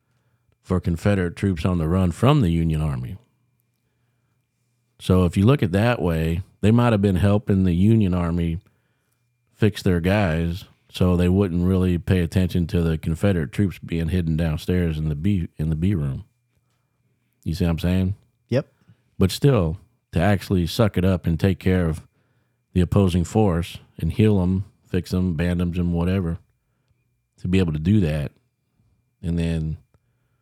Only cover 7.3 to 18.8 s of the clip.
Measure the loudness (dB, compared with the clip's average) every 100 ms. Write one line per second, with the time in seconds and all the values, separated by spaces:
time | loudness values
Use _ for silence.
7.3 | 2 0 0 2 2 4 4 2 0 -2
8.3 | -2 -2 -4 _ _ _ _ _ _ _
9.3 | _ _ -2 -2 0 -2 0 0 0 0
10.3 | -2 -2 -6 -12 _ _ -2 0 2 2
11.3 | 2 2 0 0 2 2 0 0 0 0
12.3 | 0 0 0 -2 0 0 -2 -4 -2 0
13.3 | 0 -4 -2 -4 -4 -8 -4 -2 -2 0
14.3 | 0 0 -2 -2 -2 0 -2 -4 -2 -2
15.3 | -2 -4 -6 -4 -2 -2 -2 -4 -8 -12
16.3 | _ _ _ _ _ _ _ _ _ _
17.3 | _ -6 -2 -2 0 0 0 -2 -4 _
18.3 | _ -4 -4 -4 _